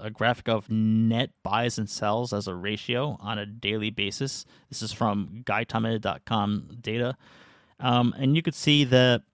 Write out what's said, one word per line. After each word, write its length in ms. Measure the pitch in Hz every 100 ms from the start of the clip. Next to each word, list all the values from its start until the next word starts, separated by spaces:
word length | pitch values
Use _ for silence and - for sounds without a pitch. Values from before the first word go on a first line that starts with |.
a 80 | 107
graphic 360 | 107 117 120 -
of 220 | 110 -
net 640 | 110 110 110 113 117 131 _
buys 360 | 95 107 120 113
and 100 | 104
sells 460 | - 104 110 120
as 120 | 104 98
a 80 |
ratio 640 | 87 98 107 - 120 143 -
on 200 | 104 107
a 80 | 101
daily 420 | 113 101 107 107
basis. 560 | 104 101 - 135 - - - -
This 140 | -
is 100 | 110
from 500 | - 110 101 80 107
gaitame 560 | 123 104 117 113 113 110
dot 240 | 107 69 -
com 420 | 113 101 104 - 120
data. 340 | 107 117 123 - - - - _ _ -
Um, 340 | 127 123 120 -
and 180 | 135 160
you 60 |
could 120 | 165
see 300 | - 151 147
that 380 | 131 127 127 120 -